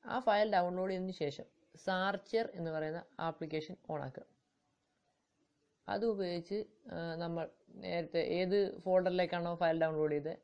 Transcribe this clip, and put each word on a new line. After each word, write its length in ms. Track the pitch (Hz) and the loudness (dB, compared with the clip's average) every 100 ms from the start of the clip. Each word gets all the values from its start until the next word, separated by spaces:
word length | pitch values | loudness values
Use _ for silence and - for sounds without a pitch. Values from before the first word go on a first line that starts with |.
| 240 | -2
ആ 100 | 240 254 | 0 4
ഫയൽ 200 | 208 214 190 | 4 6 4
ഡൗൺലോഡ് 340 | 175 180 190 | 2 0 -2
ചെയ്തതിന് 240 | 185 185 180 | -2 -4 -2
ശേഷം 220 | 147 139 - _ _ - | -4 -4 -14 _ _ -8
Sarcher 600 | - 185 190 196 - 226 226 180 | -2 0 0 -2 -2 0 0 -4
എന്ന് 120 | 165 156 | -4 -2
പറയുന്ന 260 | 156 165 - - 165 | -2 -4 -10 -4 -4
ആപ്ലിക്കേഷൻ 480 | 160 160 156 156 180 - | -4 -4 -4 -6 -12 -8
on 80 | 156 135 | -6 -6
ആക്കുക. 200 | - - _ _ _ _ _ _ _ _ _ _ _ _ _ _ _ - | -10 -16 _ _ _ _ _ _ _ _ _ _ _ _ _ _ _ -6
അത് 160 | 208 226 | -2 0
ഉപയോഗിച്ച്, 460 | 202 185 175 170 202 214 _ 240 | 0 -2 -4 -4 -6 -6 _ -12
ആ, 40 | 170 170 165 | -8 -6 -4
നമ്മൾ 220 | 170 170 160 _ _ 190 | -4 -4 -6 _ _ -12
നേരത്തെ 380 | 185 170 165 170 160 170 | -4 -4 0 0 0 0
ഏത് 180 | 185 202 196 - 185 | 2 2 2 -2 4
ഫോൾഡറിലേക്കാണോ 680 | 185 185 180 175 175 170 170 | 4 6 2 2 0 -2 2
ഫയൽ 180 | 170 165 | 2 4
ഡൗൺലോഡ് 320 | 160 156 156 147 | 2 4 2 2
ചെയ്തത് 160 | 147 - | -2 -8